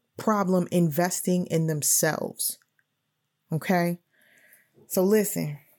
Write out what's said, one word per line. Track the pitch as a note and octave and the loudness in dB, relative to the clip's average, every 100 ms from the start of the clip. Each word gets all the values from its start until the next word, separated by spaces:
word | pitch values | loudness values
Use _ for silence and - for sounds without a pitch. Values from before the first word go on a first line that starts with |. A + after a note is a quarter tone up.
| _ - | _ -6
problem | - G#3 F#3 F#3 F3 | 0 0 2 0 2
investing | F3 E3+ D3 F3 - - F3+ F3 | 2 2 2 0 -2 -2 -2 0
in | D#3+ D#3+ | -2 -2
themselves. | D3+ - - D#3+ - - - - - _ _ _ _ _ _ _ _ _ | -2 0 0 0 -2 -6 -6 -8 -8 _ _ _ _ _ _ _ _ _
Okay? | D#3 - F3+ E3+ F3 _ _ _ _ _ _ _ _ - | -6 0 0 2 -2 _ _ _ _ _ _ _ _ -4
So | - | 0
listen, | F#3 G#3+ G3+ F3 D#3 D3 - | 4 4 2 -2 -6 -8 -14